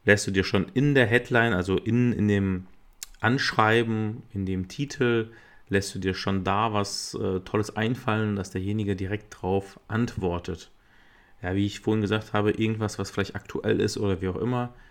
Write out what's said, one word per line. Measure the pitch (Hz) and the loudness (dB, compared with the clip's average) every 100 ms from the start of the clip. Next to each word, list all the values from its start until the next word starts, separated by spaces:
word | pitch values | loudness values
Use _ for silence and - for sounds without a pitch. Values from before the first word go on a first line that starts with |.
lässt | - 104 - | 4 4 4
du | |
dir | 95 | 0
schon | 92 101 - | 2 0 0
in | 127 147 135 | 2 4 4
der | 110 | 6
Headline, | 120 - 123 117 | 4 4 2 4
also | 92 90 95 | 2 2 0
in, | - 120 123 | 2 2 2
in | - 104 | 2 2
dem | 101 95 92 92 - - - - - | 4 2 -2 -6 -18 -20 -18 -18 -2
Anschreiben, | 110 135 - - 107 117 113 110 107 117 - | 0 2 0 2 4 4 2 0 -2 -6 -10
in | 101 95 | -6 -2
dem | 92 92 | -2 -4
Titel, | - 139 - 123 117 110 - - - - | -6 -6 0 2 2 0 -8 -20 -20 -2
lässt | 98 98 | 0 0
du | 98 | -4
dir | 95 92 | -4 -2
schon | 101 98 | -2 0
da | 95 98 113 | 0 0 2
was, | 104 98 - - | 0 -2 -4 -8
äh, | 107 98 92 | -4 -2 -4
Tolles | - 107 104 107 | -2 -2 -2 -2
einfallen, | 110 117 - 107 107 101 | -2 -2 -2 0 0 -2
dass | 90 | -4
derjenige | 95 95 107 101 95 | -6 -4 -2 -2 -2
direkt | 95 104 - - | -4 -6 -8 -8
drauf | 92 98 - - - | -2 -2 -2 -12 -6
antwortet. | 110 120 - 92 85 - 87 - - _ _ - - _ - | -2 -2 -2 -2 -2 -4 -10 -12 -20 _ _ -20 -20 _ -10
Ja, | 90 98 | -4 0
wie | 101 | 0
ich | - | -2
vorhin | - 110 | 0 0
gesagt | 101 107 107 | 2 -2 -2
habe, | 107 104 | 0 0
irgendwas, | - 110 110 107 - | 2 0 0 -4 -4
was | 98 | -6
vielleicht | - 98 98 | -4 -4 -6
aktuell | - - 107 - | -10 -4 0 2
ist | 104 104 | 0 0
oder | 104 87 | -2 0
wie | 92 | -2
auch | 90 | -2
immer. | 117 123 120 - - | -2 -2 -4 -10 -20